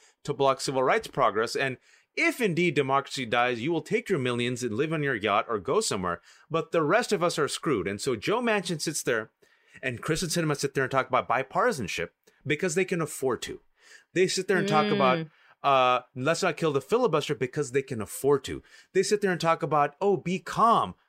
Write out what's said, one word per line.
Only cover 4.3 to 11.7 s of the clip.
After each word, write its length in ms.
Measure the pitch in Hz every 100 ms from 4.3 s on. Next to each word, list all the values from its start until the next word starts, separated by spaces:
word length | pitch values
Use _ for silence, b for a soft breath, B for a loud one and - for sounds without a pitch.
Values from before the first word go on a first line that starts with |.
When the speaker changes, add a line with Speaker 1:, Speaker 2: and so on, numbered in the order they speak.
| 120 120 120
Speaker 1:
and 120 | 120 107
live 160 | 156
on 100 | 160
your 120 | 139
yacht 320 | 113 104 104 -
or 100 | 107
go 220 | 127 185
somewhere. 400 | 214 107 90 85 b b b
But 200 | 160 160
the 100 | 175
rest 300 | 151 214 226
of 100 | 190
us 160 | 170 -
are 100 | 131
screwed." 380 | - 170 110 90
And 140 | 101
so 160 | 135 113
Joe 240 | 156 226
Manchin 400 | 233 208 175 160
sits 220 | 170 151
there 280 | - 113 110 _ b b b b
and 180 | 131 120
Kristen 260 | - 156 165
Sinema 280 | 170 156 143
sit 180 | 139
there 100 | 143
and 60 | 131
talk 180 | 131 123
about 200 | 127 98
bipartisanship 800 | 120 135 180 240